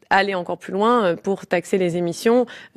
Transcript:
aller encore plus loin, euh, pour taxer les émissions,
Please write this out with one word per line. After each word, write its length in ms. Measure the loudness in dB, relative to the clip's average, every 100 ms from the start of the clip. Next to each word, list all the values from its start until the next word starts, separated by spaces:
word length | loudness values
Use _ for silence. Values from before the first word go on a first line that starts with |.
| 0
aller 260 | 2 2 -2
encore 220 | -6 -8
plus 160 | -6
loin, 320 | 0 2 2 2
euh, 100 | 0
pour 300 | -2 -4 -2
taxer 320 | -4 0 0
les 180 | 0 0
émissions, 500 | -2 0 2 2 2 -6 -6